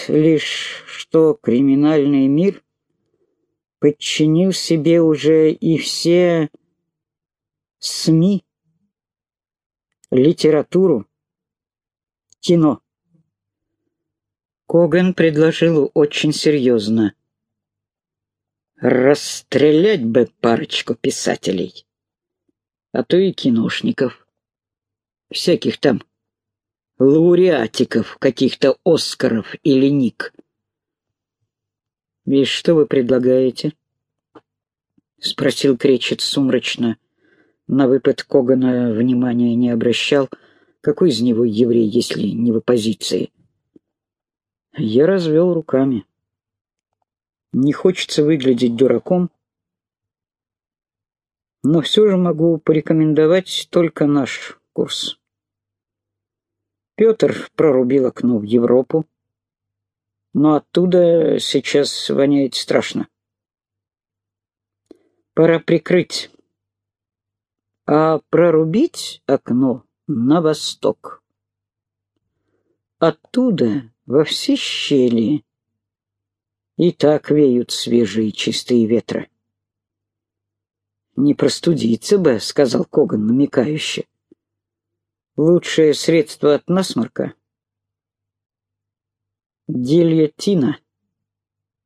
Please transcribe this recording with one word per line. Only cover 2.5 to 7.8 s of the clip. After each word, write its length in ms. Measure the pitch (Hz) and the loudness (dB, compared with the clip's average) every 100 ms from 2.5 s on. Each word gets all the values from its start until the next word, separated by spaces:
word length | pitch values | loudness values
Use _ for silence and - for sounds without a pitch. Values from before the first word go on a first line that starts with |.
| - _ _ _ _ _ _ _ _ _ _ _ _ | -4 _ _ _ _ _ _ _ _ _ _ _ _
подчинил 760 | 147 143 - - 156 160 190 | 0 0 -4 0 2 2 0
себе 500 | 180 - 160 147 170 | -2 -2 -2 2 2
уже 500 | 165 151 139 160 156 | 2 2 2 4 2
и 240 | - 165 151 | 0 -2 -2
все 720 | - - 165 175 180 170 151 _ _ _ _ _ _ _ _ _ _ _ _ | -4 -4 0 2 2 0 -4 _ _ _ _ _ _ _ _ _ _ _ _
сми, 640 | _ | _